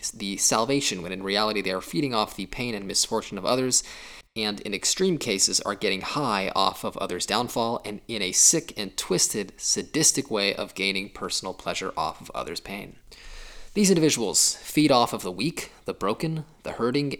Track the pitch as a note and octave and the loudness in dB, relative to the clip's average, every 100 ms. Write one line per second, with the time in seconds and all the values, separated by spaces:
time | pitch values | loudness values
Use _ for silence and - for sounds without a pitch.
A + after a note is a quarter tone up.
0 | - - G2+ F#2+ - A2 A#2+ C#3 C#3 F#2+ | -8 -6 -6 0 2 2 4 2 0 -2
1 | E2+ F#2 G2 G2+ G#2+ G#2+ F#2+ F#2 - E3 | -4 -6 0 2 2 0 -2 -2 -4 -2
2 | D3 A2+ G#2+ - F#2+ - B2 G#2+ G2 G2 | 0 0 0 -2 -8 -4 -4 -4 -2 0
3 | - A2 - G2+ F2+ B2+ C3 B2 - - | 0 -2 -4 -4 0 2 2 0 -2 -12
4 | - - - - G#2+ G2+ - G2 - - | -16 -18 -12 -4 -4 -2 -4 -2 0 2
5 | F#3+ E3+ - G2 A#2 F#2+ - G2+ G#2 F#2+ | 2 2 2 2 2 2 0 0 0 0
6 | - D3 C#3 G2+ F#2+ - G2 F#2+ G#2+ - | -2 -2 0 2 0 2 0 0 -6 -4
7 | G2 F2+ - G#2 A#2+ - A#2 A#2+ G#2 G#2 | -4 -4 0 0 0 0 0 -2 -6 -10
8 | - A2+ F#2+ - - E3 - - G2 - | -6 -4 0 4 6 4 0 -8 -8 -6
9 | - F#3 - A2+ F#2+ - - - - C#3+ | 0 2 2 0 -4 -4 -2 0 0 2
10 | D#3+ - - A2 G2+ - G2+ - F#2+ G2 | 4 4 0 2 2 0 -4 -2 0 0
11 | G2+ - F#2+ - F#2 F2+ - F2 F#2 - | -4 -8 -4 -4 -4 -6 -6 -4 -4 -2
12 | D#2 - - - B1 E2+ - G2 - - | -4 -4 -10 -8 -6 -8 -8 -12 -12 -16
13 | - - - - - - - - G3 F3 | -20 -20 -18 -16 -16 -14 -6 4 6 8
14 | D#3 B2 G#2+ D#2+ - - - D3+ D3+ C3 | 6 4 2 2 2 0 -2 4 6 6
15 | A#2 A2 G2 F2+ C3+ D#3 - - - F#2+ | 4 0 -6 -2 -2 -4 -10 -12 -8 -2
16 | G2 A2+ D#3+ D#3+ D3 - D#2 E2 A#3 D3 | -2 0 -2 -4 -8 -12 -10 -2 0 2
17 | C#3+ | 0